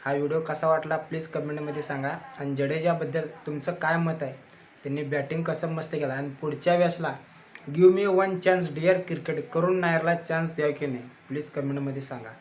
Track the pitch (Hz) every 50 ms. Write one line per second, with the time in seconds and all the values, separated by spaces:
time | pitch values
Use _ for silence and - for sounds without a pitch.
0 | - 139 143 143 143 147 156 160 160 160 151 143 - 160 160 156 156 156 160 160
1 | - - - 165 160 - - 151 143 147 151 151 151 147 143 151 147 - 147 135
2 | 135 139 156 170 - - - - 143 139 139 135 143 139 156 160 160 175 165 160
3 | 160 139 - 165 156 151 - - - - 170 147 139 - 165 - - 156 165 170
4 | 170 165 160 160 151 131 135 - - - - - - - - - - 143 139 147
5 | 151 135 143 147 135 139 160 165 165 165 160 156 - 165 160 160 160 - - 151
6 | 147 135 131 135 143 143 135 - - 151 131 - - 175 175 175 175 170 - -
7 | 165 151 131 - - - - - - - - - - - 147 160 180 185 185 190
8 | 202 202 190 185 190 190 190 180 - 185 185 185 175 160 139 156 160 175 185 180
9 | 180 - 170 156 - - 156 147 - - - 165 170 180 185 185 175 170 165 165
10 | 160 165 170 165 165 - 165 160 165 160 160 - 151 147 143 143 151 143 131 120
11 | 120 123 - - - - 135 147 147 - - 151 139 139 139 143 139 139 131 139
12 | 135 - 135 120 110 113 113 -